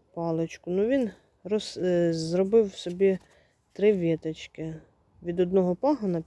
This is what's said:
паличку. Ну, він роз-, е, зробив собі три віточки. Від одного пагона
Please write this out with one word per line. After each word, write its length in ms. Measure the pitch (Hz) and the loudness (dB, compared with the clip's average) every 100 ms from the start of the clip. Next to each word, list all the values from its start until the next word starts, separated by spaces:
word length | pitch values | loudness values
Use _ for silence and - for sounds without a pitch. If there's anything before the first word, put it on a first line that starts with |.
| _ | _
паличку. 560 | - 170 165 165 - - | -6 -2 -2 -2 -6 -4
Ну, 160 | 185 220 | 0 2
він 240 | 269 226 - _ _ | 2 0 -6 _ _
роз-, 400 | 180 208 - - | -6 -6 -4 -4
е, 280 | 180 175 170 | 0 2 2
зробив 600 | 165 160 180 196 226 202 | 0 -2 0 4 4 2
собі 440 | - 180 175 196 190 - _ _ _ _ | -4 -12 2 2 2 -6 _ _ _ _
три 200 | - 208 | 2 2
віточки. 880 | 196 170 160 160 160 - - 160 156 - _ _ _ | 4 2 0 -4 -10 -14 -12 -10 -10 -18 _ _ _
Від 180 | 170 175 | -6 -2
одного 360 | 180 190 180 175 | 2 2 2 0
пагона 460 | 269 277 208 170 | 0 0 0 -4